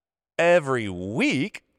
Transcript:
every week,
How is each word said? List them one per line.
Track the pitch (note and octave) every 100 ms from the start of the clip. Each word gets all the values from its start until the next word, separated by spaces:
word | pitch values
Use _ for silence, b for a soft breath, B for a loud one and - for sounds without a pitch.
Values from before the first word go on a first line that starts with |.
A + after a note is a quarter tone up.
| _ _ _ -
every | E3+ F3 C#3+ B2+ G#2
week, | F2+ F#2 A#2+ C#4+ D3+ G3 - -